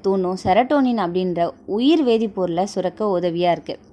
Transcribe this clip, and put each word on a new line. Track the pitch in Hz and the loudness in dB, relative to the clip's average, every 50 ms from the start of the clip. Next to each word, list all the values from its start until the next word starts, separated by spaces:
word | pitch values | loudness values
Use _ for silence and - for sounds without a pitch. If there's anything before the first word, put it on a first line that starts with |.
தூண்டும் | - 190 190 196 185 180 185 185 - | 0 -2 -2 0 -2 -2 -4 -4 -2
செரட்டோனின் | 208 185 202 254 254 302 285 269 254 240 226 190 | 2 2 2 2 2 2 2 2 2 0 -2 -2
அப்படின்ற | 170 175 185 185 185 175 170 170 170 - - - | -2 -2 -2 -2 -2 0 -2 -2 -2 -4 -8 -10
உயிர் | - 190 214 247 277 330 320 294 | -6 -4 0 2 4 4 4 4
வேதிப்பொருளை | 240 226 226 226 220 190 196 180 175 170 170 190 | 2 2 2 0 -2 -2 -2 -2 -2 0 -2 -2
சுரக்க | 202 - 196 175 180 175 - 214 | -2 -2 -4 -4 -4 -4 -2 -2
உதவியா | 208 190 175 170 180 165 170 175 175 | -2 0 0 0 -2 -2 0 0 0
இருக்கு. | 170 160 - - - - - - | 0 0 -4 -8 -12 -12 -14 -20